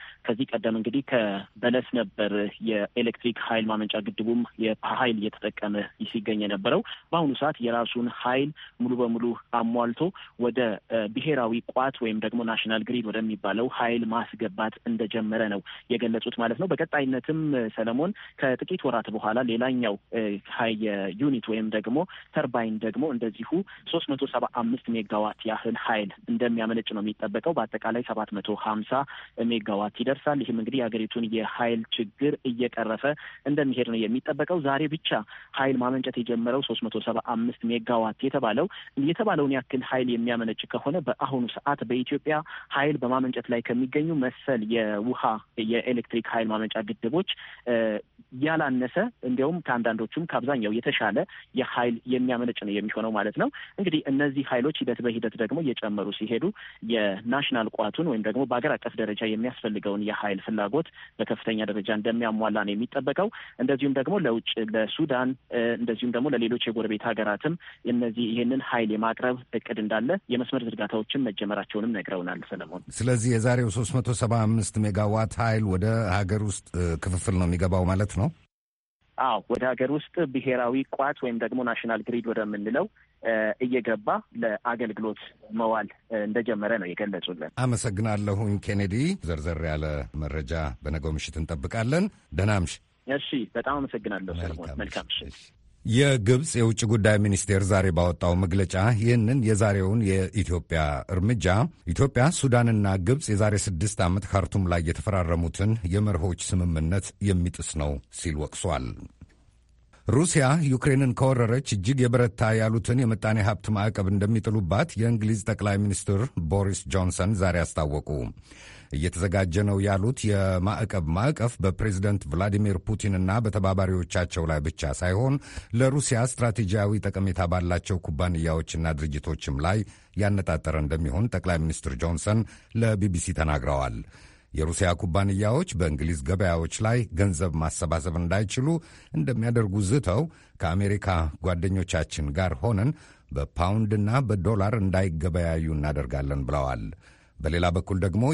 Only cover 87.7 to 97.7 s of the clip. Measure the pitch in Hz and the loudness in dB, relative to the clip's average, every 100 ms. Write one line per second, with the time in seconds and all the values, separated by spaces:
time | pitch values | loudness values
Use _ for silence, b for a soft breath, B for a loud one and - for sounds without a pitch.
87.7 | 117 117 95 110 104 104 98 107 101 - | 0 -2 -2 -2 0 0 0 0 -2 -2
88.7 | 101 101 107 160 196 82 78 80 78 80 | -2 0 0 0 -2 -4 -4 -4 -4 -2
89.7 | 78 76 73 - 76 73 78 69 82 73 | -2 -2 -4 -6 -6 -6 -4 -4 -4 -4
90.7 | 60 73 78 78 76 - 82 80 80 67 | -6 -6 -4 -2 -4 -6 -6 -6 -6 -4
91.7 | 113 113 160 202 b b 73 101 104 85 | -2 0 2 0 b b 0 2 2 0
92.7 | - _ _ - 139 - 139 101 120 131 | -4 _ _ -4 -4 -2 -4 -4 -4 -2
93.7 | 143 135 120 104 95 92 85 85 80 82 | -2 -4 -6 -4 -6 -6 -6 -6 -6 -8
94.7 | 71 101 101 - - 71 - - _ _ | -8 -6 -8 -6 -8 -8 -14 -20 _ _
95.7 | _ - 117 143 131 98 127 165 120 113 | _ 2 4 4 4 4 4 2 2 2
96.7 | 101 110 113 107 107 104 95 - 95 98 | 2 2 4 6 6 4 2 2 2 4